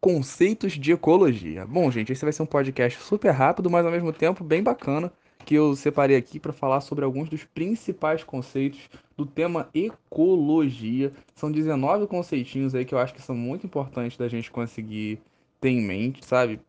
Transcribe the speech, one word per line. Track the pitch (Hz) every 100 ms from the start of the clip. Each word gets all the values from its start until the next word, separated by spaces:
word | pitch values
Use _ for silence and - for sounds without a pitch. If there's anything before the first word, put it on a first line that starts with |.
conceitos | 190 170 131 - 180 220 196
de | 151 135
ecologia. | 170 - 175 180 113 87 80 95
Bom, | 143 160
gente, | 120 110
esse | 135 151
vai |
ser | 151
um | 156
podcast | 143 135 135 123 -
super | - 208 208
rápido, | 139 135 175 180
mas | 170 170
ao |
mesmo | 170 170
tempo | 156 160 190
bem | 160 160
bacana, | 220 - - 143 175 _ _ _ -
que | 151
eu | 151
separei | 139 147 139 139 135
aqui | 123 151
pra | 151
falar | 143 135 135
sobre | 139 147 139
alguns | 131 156
dos | 156 -
principais | - 175 226 - - 156 160 -
conceitos | 135 127 135 139 139 - - _ -
do | 143
tema | 147 170 170 -
ecologia. | 156 165 - _ - 170 185 147 160 147 117 110 123 139 139 _
São | _ 151
dezenove | 151 156 143 135 196 202
conceitinhos | 185 175 143 123 135 135 131
aí |
que | 127
eu | 131
acho | 127
que | -
são | -
muito | 123 120 160 190
importantes | 151 135 - 120 -
da | 120
gente | 117 113
conseguir | - 117 - 110 107 107 107 _ _ _ _
ter | 131
em | 127
mente, | 107 95 117 135 -
sabe? | 127 123 107